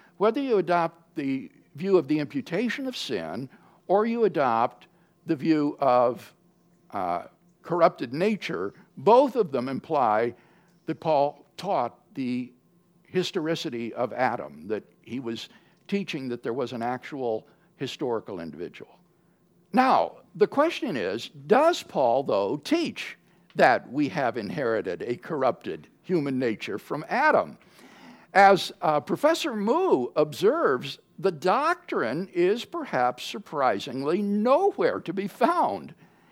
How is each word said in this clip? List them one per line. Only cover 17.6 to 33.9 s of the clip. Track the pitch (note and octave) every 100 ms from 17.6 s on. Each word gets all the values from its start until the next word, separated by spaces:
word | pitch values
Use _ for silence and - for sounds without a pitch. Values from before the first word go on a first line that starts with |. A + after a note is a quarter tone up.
| _ -
historical | C3+ - C3+ A2+ G#2+ F#2
individual. | E2 D2 E2+ - - _ _ _ _ _ _ _ -
Now, | A#3+ C4 C#3 E2 - _ E3
the | G3+
question | C4+ D#4+ - C4+ C3
is, | F2+ A2+ - C#3 C#3+
does | A3+ E4 -
Paul, | - E3 B2 B2+
though, | C3+ G2+ G2+ D3+
teach | - E4 A3 - - - _ _ _ -
that | D#3 A2+ -
we | C3+ C#3+
have | D3+ B2 A#2+
inherited | G2+ D#3+ A#2+ A2 F#2 E2+
a | A2 A#2+
corrupted | - D3+ C3 - G2+ D2+ - _
human | - F3+ C#3+ C3
nature | B2 G#2 - G#2
from | - D3 D#3+
Adam? | A3 D4+ A3 F2+ - _ - - - - - -
As, | F#3 G3 G3 - -
uh, | E3+ D3+
Professor | - D#3+ D4 E4 D#4 G#3+
Moo | G3+ D#4 F#4 D#3+ A#2+ D#3+
observes, | D3+ C3+ G3 D#4+ A#3 B2+ C#3 - _ -
the | F#3
doctrine | D#3 F#3 A#3 D#4 F4 - A3+ A#2 D3 F#3+
is | F3 F3+ A#3+ -
perhaps | E4+ C#4+ C3+ B2 B2
surprisingly | - A3+ - D3+ C3 G2 -